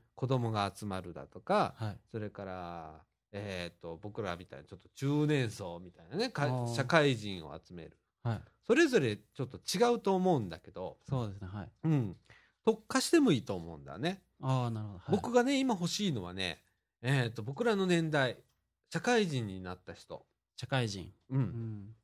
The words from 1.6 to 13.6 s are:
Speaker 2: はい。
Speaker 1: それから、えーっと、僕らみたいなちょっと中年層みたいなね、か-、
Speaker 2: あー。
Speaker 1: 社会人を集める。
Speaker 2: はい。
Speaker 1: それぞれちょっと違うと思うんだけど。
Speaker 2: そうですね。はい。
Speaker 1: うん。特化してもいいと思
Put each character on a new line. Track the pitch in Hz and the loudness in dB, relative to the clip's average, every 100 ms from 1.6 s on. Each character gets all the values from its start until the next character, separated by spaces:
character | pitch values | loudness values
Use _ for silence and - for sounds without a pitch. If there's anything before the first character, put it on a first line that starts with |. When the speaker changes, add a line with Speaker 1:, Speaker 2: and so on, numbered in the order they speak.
| 135 - | 2 -2
Speaker 2:
は | 107 | -8
い。 | 98 _ | -8 _
Speaker 1:
そ | 113 | -10
れ | 104 | -8
か | - | -8
ら、 | 95 92 87 87 78 80 - _ _ | -10 -10 -10 -10 -12 -16 -20 _ _
え | 101 104 92 87 | -10 -6 -6 -8
ー | |
っ | - | -10
と、 | 85 82 | -12 -10
僕 | 101 104 | -10 -6
ら | 101 87 | -6 -6
み | |
た | 90 69 | -8 -16
い | |
な | 73 | -16
ち | |
ょ | 90 | -20
っ | |
と | - - | -20 -6
中 | 135 147 151 | -2 2 4
年 | 147 117 | 2 0
層 | - 92 85 | -4 -8 -10
み | 90 | -14
た | - | -20
い | - | -10
な | 156 | -6
ね、 | 247 | -4
か-、 | 147 | -2
Speaker 2:
あ | 139 | 0
ー。 | 127 120 | 0 -2
Speaker 1:
社 | 120 | -2
会 | 127 170 147 117 | 4 6 6 2
人 | 104 92 78 | -2 -6 -8
を | 78 | -12
集 | - | -14
め | 87 | -14
る。 | 80 - _ _ | -14 -18 _ _
Speaker 2:
は | 117 | -4
い。 | 104 - _ - | -4 -6 _ 2
Speaker 1:
そ | |
れ | 254 330 | 4 6
ぞ | 247 | 4
れ | 127 101 | 2 0
ち | - - | -6 -8
ょ | |
っ | 131 | -8
と | - | -8
違 | - 180 240 | -4 2 4
う | 240 | 2
と | 202 | 2
思 | 190 185 151 | 2 4 2
う | |
ん | 95 | 0
だ | 85 | -6
け | 82 | -12
ど。 | - 90 - - | -10 -10 -10 -4
Speaker 2:
そ | 131 | -4
う | 110 | -2
で | |
す | 98 | -6
ね。 | 92 | -10
は | 104 | -10
い。 | 92 - | -12 -4
Speaker 1:
う | 160 | 0
ん。 | 151 107 82 _ - _ _ - | 2 0 -4 _ -20 _ _ 0
特 | 220 - | 0 2
化 | 262 | 0
し | - | 4
て | 339 | 6
も | 262 | 8
い | 131 | 6
い | |
と | - | 2
思 | 95 | -6